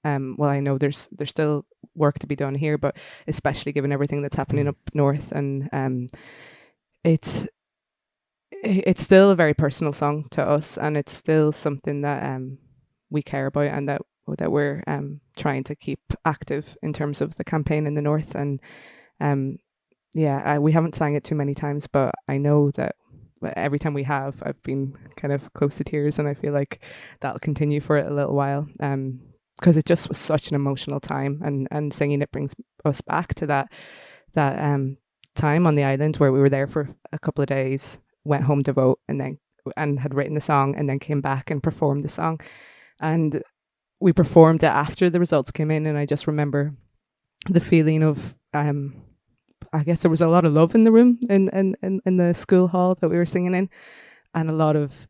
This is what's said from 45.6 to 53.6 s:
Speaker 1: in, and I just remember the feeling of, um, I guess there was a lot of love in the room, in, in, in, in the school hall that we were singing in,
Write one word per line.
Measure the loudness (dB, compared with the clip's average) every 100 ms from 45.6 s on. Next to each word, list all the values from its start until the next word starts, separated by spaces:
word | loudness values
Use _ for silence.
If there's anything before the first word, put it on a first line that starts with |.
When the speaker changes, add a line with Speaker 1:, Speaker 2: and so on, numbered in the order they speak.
| -2
Speaker 1:
in, | 0 0
and | -2
I | 0
just | -2 0
remember | 0 0 0 -2 -6 _ _ _ _ _ _ 2
the | 2
feeling | 4 4 4 4
of, | 2 0 -6 -12 _
um, | -2 -2 -2 -6 -12 -20 _ _ _ _ _ -6
I | -4
guess | 0 2
there | 2
was | 4
a | 4
lot | 6 6
of |
love | 6 6 6
in | 8
the |
room, | 8 8 4 2
in, | 2 4
in, | 2 0 0
in, | -4 -2 0
in | 2
the | 2
school | 0 4 4 4
hall | 2 2 2
that | 0
we | 2
were | 0
singing | 0 0
in, | 0